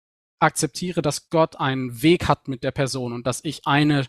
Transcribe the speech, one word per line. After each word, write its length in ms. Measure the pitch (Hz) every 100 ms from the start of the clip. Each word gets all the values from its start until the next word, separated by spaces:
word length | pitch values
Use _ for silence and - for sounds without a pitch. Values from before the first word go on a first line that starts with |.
| _ _ _ _
akzeptiere, 640 | 160 - 160 - 180 170
dass 280 | 147 - -
Gott 260 | 165 160 -
einen 440 | 147 131 127 117
Weg 260 | 156 170 -
hat 200 | 147 -
mit 160 | 131
der 80 | 135
Person 420 | - 135 135 123
und 140 | 123 123
dass 160 | 120
ich 240 | 156 131 -
eine 400 | 143 147 143